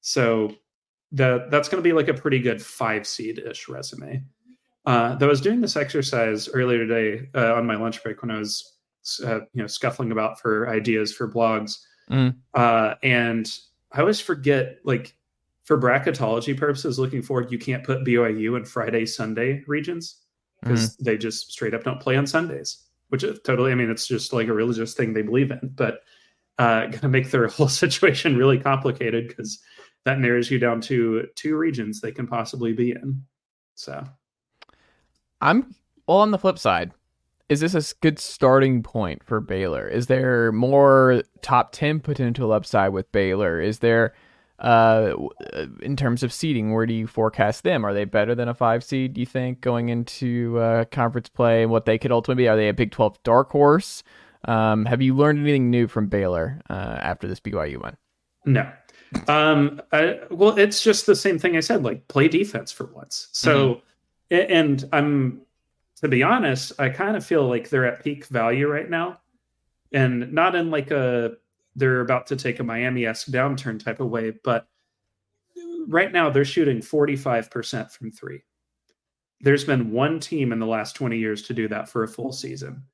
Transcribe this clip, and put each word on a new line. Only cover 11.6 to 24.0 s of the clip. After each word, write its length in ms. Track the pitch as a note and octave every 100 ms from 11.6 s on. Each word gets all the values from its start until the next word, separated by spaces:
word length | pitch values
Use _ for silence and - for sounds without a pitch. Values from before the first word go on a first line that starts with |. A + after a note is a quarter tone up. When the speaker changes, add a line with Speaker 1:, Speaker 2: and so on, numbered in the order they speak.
| G#2+ - _ _ _
Speaker 2:
Mm. 260 | C3 B2+ B2+ _ C3
Speaker 1:
Uh, 400 | A#2+ A2+ A2 A2
and 440 | C3+ B2 A#2 A2+ A2 - _ _ _
I 80 | C3+
always 200 | E3 G#3+
forget, 600 | - E3 C3+ C#3 C3 -
like, 320 | - A#2+ - _ _ _ _ _
for 140 | - D3
bracketology 800 | B2 C3 C3+ C3+ A#2 A#2 A#2+ C3+
purposes, 400 | D3 C#3 E3 B2+
looking 240 | C3 C3
forward, 300 | A2+ C3 B2
you 80 | A#2+
can't 240 | - B2+
put 200 | - C3
B 140 | C3 A#2+
Y 120 | A#2
U 260 | G#2+ G#2+ A#2+
in 100 | G#2+
Friday, 400 | - A2+ A2+ A2+
Sunday 560 | - A2 A2 B2 C#3 C#3+
regions 560 | D3 D#3 E3+ E3 - _ _ _ _ A#2+
'cause 300 | A#2+ A2+ -
Speaker 2:
Mm-hmm. 80 |
Speaker 1:
they 140 | A#2+ G#2+
just 320 | A2+ G#2+ -
straight 240 | - A2+ A2+
up 80 |
don't 160 | B2+ C3
play 160 | - C3+
on 80 | C#3+
Sundays, 580 | D#3+ E3 - - - _ _ _
which 140 | C3+
is 160 | G3 G#3+
totally, 280 | - B2 C3
I 40 | B2+
mean, 160 | A#2
it's 160 | A2